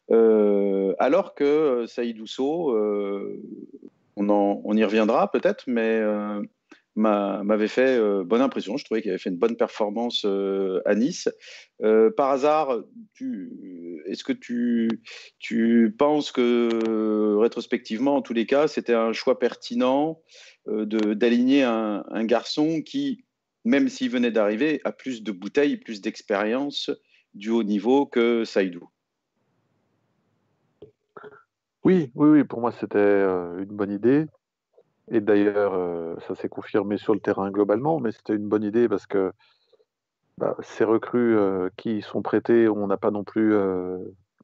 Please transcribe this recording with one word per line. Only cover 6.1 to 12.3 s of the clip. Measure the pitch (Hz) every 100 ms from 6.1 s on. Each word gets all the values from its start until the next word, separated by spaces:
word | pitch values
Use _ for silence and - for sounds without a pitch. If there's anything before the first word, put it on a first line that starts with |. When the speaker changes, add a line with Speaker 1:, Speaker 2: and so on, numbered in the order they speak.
| 104 104 104 104 _ _ - _ -
Speaker 1:
m'a, | 107 104 101 98
m'avait | 101 107 107
fait, | - 131 127
euh, | 104 101
bonne | 90 117
impression. | 135 120 92 113
Je | -
trouvais | 90
qu'il | 101
avait | 92
fait | -
une | 90
bonne | 113 117
performance, | 110 - 104 104 120 - 104
euh, | 98 98 98 95 92 -
à |
Nice. | 104 131 180 - - - - - -
Euh, | 107 110 110
par | 110
hasard, | 139